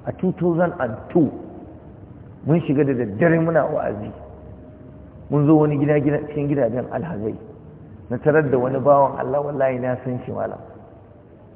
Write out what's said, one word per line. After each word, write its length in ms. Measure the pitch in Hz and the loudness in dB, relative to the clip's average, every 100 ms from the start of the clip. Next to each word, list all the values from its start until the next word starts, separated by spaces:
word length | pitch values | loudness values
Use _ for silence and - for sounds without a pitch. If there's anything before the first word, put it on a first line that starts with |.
| - | -10
a 60 | |
two 180 | - 185 | -4 -2
thousand 400 | - 175 165 175 - | 0 2 2 2 0
and 160 | 123 113 - | -4 -6 0
two, 200 | - 135 - - - - - - - - - - - 131 | 2 2 0 -12 -16 -18 -18 -20 -20 -20 -20 -20 -6 0
mun 140 | 165 | 2
shiga 220 | - 139 | 2 2
da 100 | 139 | 2
daddare 460 | 123 113 101 170 165 | 0 -2 2 2 4
muna 240 | 165 165 151 | 2 2 0
wa'azi. 460 | 151 123 104 113 - - - - - - - - - - - - | -2 -4 -6 -10 -14 -18 -18 -18 -18 -20 -20 -20 -20 -20 -18 -2
Mun 160 | 143 143 | 2 6
zo 100 | 156 | 6
wani 200 | 151 143 | 6 2
gida, 220 | 143 151 | 2 2
gida, 200 | 143 147 - | 2 0 -2
cikin 200 | - 143 | -4 -2
gidajen 380 | 139 117 120 - | 2 0 0 -4
alhazai. 440 | - - 107 107 - - - - - - - - | -6 -6 -6 -6 -6 -12 -20 -20 -20 -20 -18 -8
Na 80 | 120 | -2
tarar 320 | 151 151 143 | 2 4 4
da 80 | 127 | 2
wani 220 | 127 135 | 0 2
bawan 380 | 131 143 135 131 | 4 6 4 0
Allah, 220 | 127 143 | -4 -4
wallahi 360 | 143 147 135 127 | -4 -2 -2 0
na 180 | 127 123 | -4 -4
san 160 | 131 123 - | -6 -8 -8
shi 60 | |
malam. 280 | 104 104 98 - - - - - - - - - | -6 -6 -8 -16 -20 -20 -20 -20 -20 -20 -20 -20